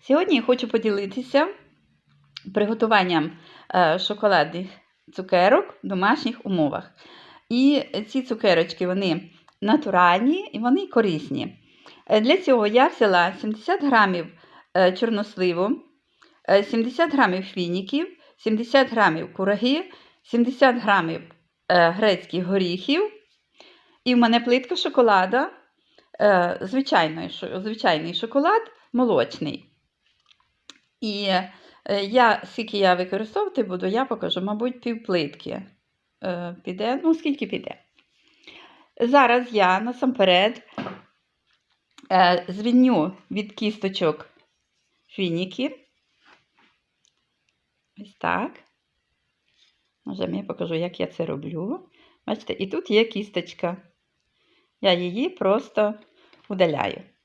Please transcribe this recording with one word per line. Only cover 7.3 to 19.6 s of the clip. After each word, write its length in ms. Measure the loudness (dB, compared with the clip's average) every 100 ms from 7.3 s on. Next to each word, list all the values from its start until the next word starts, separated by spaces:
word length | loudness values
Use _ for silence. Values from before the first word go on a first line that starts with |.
| -20 _
І 320 | 2 4 4 -2 -8 -6
ці 140 | -6
цукерочки, 640 | -4 0 2 2 0 -2 -4
вони 440 | -2 0 -2 -6 _ _ _
натуральні 880 | 0 0 2 4 4 4 2 -2 -6
і 60 | -4
вони 280 | 0 0 2
корисні. 680 | 0 0 -2 -6 -8 -8 -12 _ _ -20 -20 0
Е, 140 | 2
для 160 | 4 2
цього 300 | 4 2 4
я 220 | 4 2
взяла 440 | 2 2 4 2 -2
сімдесят 440 | -8 -8 -4 -2
грамів, 420 | 2 4 4 0 -8 _ _ -20 _ 2
е, 160 | 2
чорносливу, 800 | 2 -2 -2 -6 -2 -2 0 -2 -4 _ _ _ _ _ _ 2
е, 160 | 2
сімдесят 480 | 2 -2 -2 -2 0
грамів 300 | 2 2 2
фініків, 680 | -6 -6 -4 -4 -4 -4 -6 -12 _ _
сімдесят 540 | -4 -4 2 2 2
грамів 420 | 2 2 0 -8
кураги, 520 | -4 -2 0